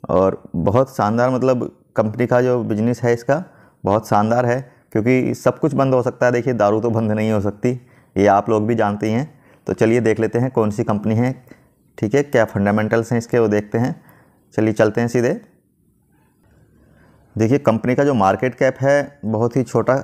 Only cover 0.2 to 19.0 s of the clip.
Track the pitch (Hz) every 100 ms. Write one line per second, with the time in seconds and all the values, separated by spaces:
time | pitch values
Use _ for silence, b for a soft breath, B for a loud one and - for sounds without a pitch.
0.2 | 95 - - 87 85 113 135 - 104 117
1.2 | 123 127 127 123 113 _ _ - 110 113
2.2 | 123 123 127 123 107 104 117 120 120 117
3.2 | - 147 185 b b b 95 104 - 107
4.2 | 107 117 120 123 131 b b 113 113 127
5.2 | 120 117 127 - 156 135 135 127 120 -
6.2 | 123 123 123 120 104 107 117 113 113 107
7.2 | 110 107 101 - 123 123 b b b -
8.2 | 101 98 104 110 107 117 104 104 110 110
9.2 | 151 b b b - 95 113 120 113 107
10.2 | 110 120 127 120 107 104 117 104 107 110
11.2 | 123 135 - B B B _ - 107 135
12.2 | 143 123 107 104 101 104 107 117 113 117
13.2 | 113 120 110 104 104 113 127 156 b b
14.2 | b b _ - 110 107 110 107 117 123
15.2 | 120 220 - _ _ _ _ _ _ _
16.2 | _ _ _ _ _ _ b b b b
17.2 | _ 104 110 139 131 110 120 127 143 127
18.2 | 95 95 127 - 135 131 135 143